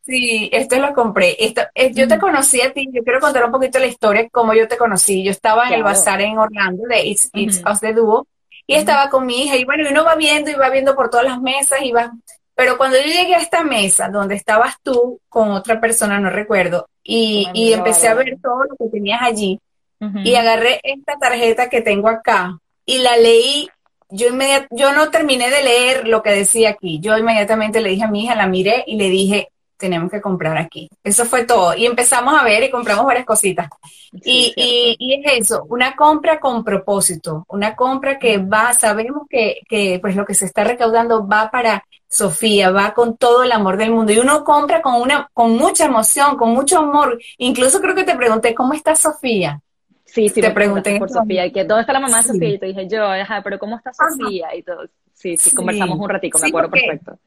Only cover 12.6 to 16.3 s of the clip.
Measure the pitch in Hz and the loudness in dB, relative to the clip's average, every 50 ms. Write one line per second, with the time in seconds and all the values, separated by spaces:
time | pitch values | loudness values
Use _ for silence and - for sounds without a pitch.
12.6 | 254 254 254 247 269 269 262 262 285 302 330 349 359 359 359 339 330 - - 339 | 0 0 2 0 0 2 2 2 2 2 0 0 2 4 2 2 2 0 -2 -2
13.6 | 330 294 254 214 196 190 - - 190 196 196 208 202 196 202 196 - - 214 220 | -2 0 -2 -2 0 0 0 -2 -2 -2 -4 -4 -4 -4 -6 -6 -2 0 2 2
14.6 | 240 262 - _ _ 294 262 240 240 254 240 - _ _ - 240 220 208 202 196 | 2 0 -2 _ _ -2 0 0 0 0 -2 -12 _ _ 0 0 0 0 0 -4
15.6 | 190 233 226 220 233 226 226 - 220 208 202 202 202 185 | -2 -2 -2 0 0 0 0 0 0 0 0 0 0 -2